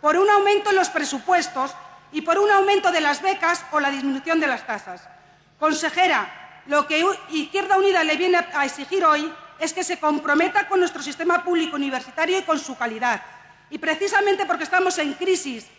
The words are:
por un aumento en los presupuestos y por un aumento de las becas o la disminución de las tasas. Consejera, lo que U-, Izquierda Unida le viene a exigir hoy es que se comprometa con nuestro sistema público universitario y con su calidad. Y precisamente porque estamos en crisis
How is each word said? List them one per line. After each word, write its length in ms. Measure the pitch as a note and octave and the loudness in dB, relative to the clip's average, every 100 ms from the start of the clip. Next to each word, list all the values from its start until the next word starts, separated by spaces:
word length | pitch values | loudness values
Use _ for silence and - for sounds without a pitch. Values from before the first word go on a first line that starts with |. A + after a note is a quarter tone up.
por 160 | D4 E4 | 4 4
un 140 | G4+ | 6
aumento 400 | G#4 G4+ G#4 G#4 | 4 4 2 2
en 60 | F#4+ | 2
los 120 | F4+ | 2
presupuestos 880 | D#4+ C#4+ C#4 - F4+ - C4+ C#4 - - - _ | -2 -4 -6 2 2 2 -4 -6 -8 -20 -20 _
y 120 | D#4 | -8
por 160 | D#4 F4 | -2 2
un 120 | G#4 | 4
aumento 400 | G4+ G4 G4+ - | 4 4 4 2
de 120 | F4 | 2
las 180 | D4+ C#4+ | 0 0
becas 460 | F#4+ F#4+ E4 F4 - | -2 0 0 -2 -2
o 100 | D4+ | -2
la 100 | C#4+ | 0
disminución 500 | C#4 C#4 C4+ D#4+ E4 | -2 -4 -4 -2 0
de 60 | D4+ | 0
las 200 | B3 - | -2 -6
tasas. 360 | G#3 - F3+ - - _ _ _ _ | -10 -10 -18 -18 -20 _ _ _ _
Consejera, 1040 | D#4 D#4 D#4+ F4 F4+ C#4 F#3+ - - - | 0 0 -2 0 2 2 -2 -10 -20 -20
lo 220 | - D4 C#4+ | -2 0 0
que 180 | D#4 | 0
U-, 120 | F4+ - - | 0 -2 -6
Izquierda 480 | D#4 D#4 G4 G4 F#4+ | -6 -2 -4 2 2
Unida 260 | G4 F#4 | 4 2
le 140 | D#4+ D4+ | 2 0
viene 220 | F#4 F4 | 2 2
a 260 | E4+ D4+ | 0 -2
exigir 400 | C#4+ - C#4 F#4+ | -4 -4 -4 2
hoy 260 | E4 D4+ D#4 D#4+ - - | 2 2 -2 -10 -20 -8
es 160 | D#4+ | -6
que 100 | F4+ | -4
se 140 | F4+ F4 | -4 -2
comprometa 720 | D4+ D4 C#4+ D4 F4+ G4+ G4 | 0 -2 0 2 2 0 0
con 120 | F#4+ | 0
nuestro 220 | F4+ C#4+ | 0 -2
sistema 420 | C#4+ C#4 E4 F4 | -10 -6 0 0
público 320 | F4+ E4+ D#4+ D4 | 2 0 0 -4
universitario 600 | C#4 C4 - - E4 F#4+ | -4 -6 -8 -4 0 0
y 40 | |
con 140 | F#4+ D4+ | 0 -4
su 200 | C#4 C4 | -4 -6
calidad. 420 | A#3+ A3 G#3+ G#3 - - - - _ | -6 -2 -2 -2 -6 -20 -20 -20 _
Y 80 | D4 | -8
precisamente 680 | D#4+ D#4 G4+ G4+ G4+ G4 G4 | -4 -2 0 2 2 0 0
porque 180 | E4 | -2
estamos 320 | D#4 F4+ F#4 F4+ | 0 0 0 0
en 160 | D4+ | -4
crisis 540 | - F#4 F#4 C#4 A#3 - | -4 -2 -2 -2 -10 -14